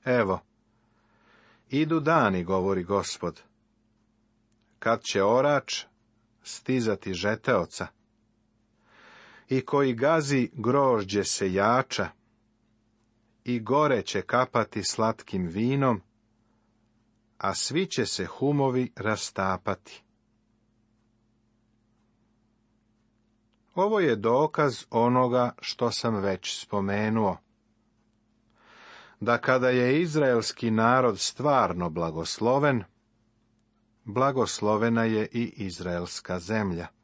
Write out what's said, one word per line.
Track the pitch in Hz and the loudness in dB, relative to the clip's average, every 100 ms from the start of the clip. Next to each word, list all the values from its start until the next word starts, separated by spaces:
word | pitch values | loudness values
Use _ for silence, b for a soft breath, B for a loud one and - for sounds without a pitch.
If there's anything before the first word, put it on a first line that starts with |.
Evo, | 131 123 101 90 _ _ _ b b b b b b b b b b | 2 2 2 -2 _ _ _ b b b b b b b b b b
idu | 139 156 160 | -2 0 0
dani, | 147 160 113 95 | 2 4 4 2
govori | 87 95 95 95 | 0 0 2 -2
Gospod, | 87 101 90 - 87 - - _ _ _ _ _ _ _ _ _ _ _ _ _ | 0 -2 -2 -6 -6 -8 -20 _ _ _ _ _ _ _ _ _ _ _ _ _
kad | 113 113 | -2 0
će | - 101 | 0 2
orač | 98 120 139 143 - - - _ _ _ _ _ | 4 4 4 0 -2 -10 -12 _ _ _ _ _
stizati | - - - 127 110 98 - | -16 -14 -4 -2 0 -2 -6
žeteoca | 90 101 110 - 113 82 - - _ _ _ _ _ _ _ _ _ B B B B B B B | -4 -2 -2 0 0 0 -8 -12 _ _ _ _ _ _ _ _ _ B B B B B B B
i | 131 | -2
koji | - 143 139 | 0 0 0
gazi | 117 135 160 139 139 117 | 2 2 2 2 0 -2
grožđe | - 110 139 135 117 95 101 | -2 0 2 4 2 0 -2
sejača | 92 - 98 92 104 123 131 - 90 - _ _ _ _ _ _ _ _ _ _ _ _ | -2 -2 0 2 2 2 0 -4 -6 -10 _ _ _ _ _ _ _ _ _ _ _ _
i | - 120 | -6 -6
gore | 107 139 151 120 | 0 2 2 2
će | - 101 | 0 -6
kapati | - 120 127 120 107 110 | 0 0 2 0 -2 -4
slatkim | 92 - 113 113 - 98 87 | -6 -2 -2 -2 -6 -6 -4
vinom, | 87 117 135 135 107 _ _ _ _ _ _ _ _ _ _ _ _ _ _ | -2 -2 0 0 0 _ _ _ _ _ _ _ _ _ _ _ _ _ _
a | 98 | -4
svi | 95 - 143 185 | -4 -4 -2 -2
će | - 107 | -2 -4
se | - 90 | -4 -8
humovi | - 135 147 135 127 123 - | -4 -2 0 0 0 -4 -4
rastapati. | 104 107 - - 95 92 - 95 - - _ _ _ _ _ _ _ _ _ _ _ _ _ _ _ _ _ _ _ _ _ _ _ _ _ _ _ _ _ _ _ _ _ _ _ _ _ | -4 -4 -6 -4 -2 -2 -4 -8 -10 -20 _ _ _ _ _ _ _ _ _ _ _ _ _ _ _ _ _ _ _ _ _ _ _ _ _ _ _ _ _ _ _ _ _ _ _ _ _
Ovo | 175 196 214 | -2 0 2
je | 165 110 | 2 2
dokaz | 110 123 156 - 147 113 - | 2 2 2 2 0 -2 -4
onoga | 117 120 127 127 123 123 - | 0 2 4 2 2 0 -4
što | - - 120 | -12 -4 -2
sam | - 117 110 | -2 -2 -2
već | 98 92 - - | -2 -4 -6 -10
spomenuo, | - 101 98 101 110 110 104 87 _ _ _ _ _ _ _ _ _ _ _ B B B B B B B | -6 -4 -2 -2 0 0 0 -2 _ _ _ _ _ _ _ _ _ _ _ B B B B B B B
da | 110 120 | 0 0
kada | - 127 127 | 4 4 4
je | 127 123 143 | 4 4 2
izraelski | 175 156 139 120 107 - 117 | 0 2 2 2 0 -4 0
narod | 110 113 127 127 98 | 4 4 6 4 0
stvarno | - - 139 135 101 87 87 | -6 -4 0 2 2 0 -4
blagosloven, | 80 82 78 82 - 110 135 147 127 95 _ _ _ _ _ _ _ _ _ _ _ | -2 -4 -4 -8 -2 0 2 2 0 -4 _ _ _ _ _ _ _ _ _ _ _
blagoslovena | - 107 139 131 113 - 104 107 113 117 | -8 0 0 2 -2 0 0 2 2 2
je | 113 110 107 | 2 0 -2
i | 120 117 - | -4 -6 -6
izraelska | 98 87 90 87 87 - - 92 | -10 -8 -6 -6 -6 -10 -8 -8
zemlja. | 87 110 101 85 - _ | -4 -2 -2 -4 -8 _